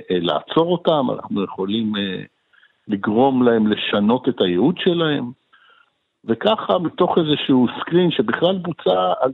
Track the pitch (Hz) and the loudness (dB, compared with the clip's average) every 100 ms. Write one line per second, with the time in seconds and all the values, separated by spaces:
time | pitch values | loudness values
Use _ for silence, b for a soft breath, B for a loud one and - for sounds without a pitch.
0 | - 90 85 73 - 156 170 175 180 156 | -2 -2 0 -2 -2 0 0 0 0 0
1 | 123 104 - 104 92 - 95 113 110 107 | 0 -4 -6 -6 -4 -6 -4 -2 -2 -4
2 | 98 92 98 _ _ b b _ - 101 | -4 -8 -12 _ _ b b _ -6 -4
3 | 107 107 135 127 123 113 107 104 - 104 | 0 2 2 4 4 4 2 0 -2 0
4 | 104 123 131 - 95 87 139 180 185 170 | 2 2 0 0 0 2 2 0 0 0
5 | 160 143 123 131 _ b b b b _ | 0 -2 -6 -12 _ b b b b _
6 | _ _ - 113 202 220 - 185 160 - | _ _ -6 -2 0 0 0 0 0 0
7 | 180 185 151 143 - 127 120 - - 170 | 0 2 0 0 2 2 2 -2 -2 2
8 | 175 - 113 - 175 190 175 - 185 185 | 2 2 -2 0 0 0 -6 -4 0 0
9 | 185 - 131 | 0 0 -2